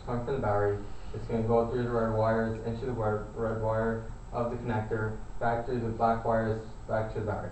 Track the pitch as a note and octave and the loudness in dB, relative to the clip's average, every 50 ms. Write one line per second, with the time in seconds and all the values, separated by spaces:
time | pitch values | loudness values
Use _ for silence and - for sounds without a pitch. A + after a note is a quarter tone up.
0 | - B2 A#2+ A#2 - - G#2 G2+ G#2 G#2+ G2+ G#2 G2+ G2+ G2+ G2+ - - - - | -6 -4 -2 -2 0 0 0 0 2 2 2 4 4 2 2 0 -2 -4 -6 -6
1 | - - - - - - A#2 A2+ G#2+ A2+ A#2 A#2 A2+ - B2 B2 A#2+ A#2+ A#2+ A2+ | -6 -6 -6 -6 -4 -2 0 0 4 4 6 6 4 4 2 0 0 2 2 2
2 | A2+ A2+ A2 A2 A2 A2+ A2+ A2+ A2+ A2 F#2+ - - A#2 A2+ - C3+ B2+ A#2+ A2+ | 2 2 4 4 4 4 4 4 2 2 0 -2 -4 -4 -4 -4 -2 -4 -2 0
3 | G#2+ G#2+ G#2+ G#2 - - - A#2 A2+ A2 A2 A2 A2 A2 A2 A2 A2+ A2+ A2+ A2+ | 0 0 0 0 -2 -6 -6 -4 -2 -2 0 0 0 0 2 2 2 2 0 -2
4 | - - - - - - - A#2+ A#2+ A#2 B2 A#2+ A#2+ A#2+ A2+ A2 G#2+ - A#2 G#2+ | -4 -6 -10 -10 -10 -6 -4 -2 -2 -2 -2 -4 -2 -2 -2 -2 0 0 -2 0
5 | G#2+ G#2 - - - - - - - A#2 A#2 A#2 - C3+ B2+ A#2+ A2+ A2 A2 - | 0 -2 -2 -4 -6 -6 -4 0 0 2 2 0 0 -2 -2 -2 0 -2 0 2
6 | A2+ A2+ A2+ A2 - A#2 A2+ A2+ A2+ A2 G#2+ - - - - - - - A2 A2 | 4 4 4 2 2 2 2 2 2 2 0 -2 -4 -8 -10 -10 -6 -2 -2 -2
7 | A2 - - A2+ G2+ G2+ F#2+ F#2 F2+ - | 0 -2 -2 -4 -2 -2 -2 -4 -4 -6